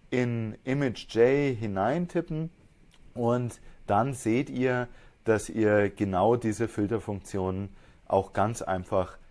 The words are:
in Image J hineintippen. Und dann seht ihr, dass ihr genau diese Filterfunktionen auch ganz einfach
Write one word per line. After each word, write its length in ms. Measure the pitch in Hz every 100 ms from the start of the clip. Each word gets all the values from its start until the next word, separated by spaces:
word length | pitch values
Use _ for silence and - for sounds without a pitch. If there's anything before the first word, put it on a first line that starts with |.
| -
in 460 | 127 123 117 110 -
Image 420 | - 139 139 98 -
J 420 | 107 120 139 143 117
hineintippen. 920 | 110 95 107 160 175 175 165 156 160 _ - _ - - -
Und 460 | - 117 123 120 - - - -
dann 280 | 104 123
seht 360 | 123 110 120 143
ihr, 380 | 127 127 127 123 - - _
dass 240 | - 107 -
ihr 420 | 113 107 104 101
genau 460 | - 101 92 104 120
diese 320 | 113 104 113
Filterfunktionen 1000 | - 101 113 - 98 - 98 92 95 101 - - - -
auch 240 | 98 95
ganz 300 | - 104 117
einfach 560 | - 92 92 98 90 - -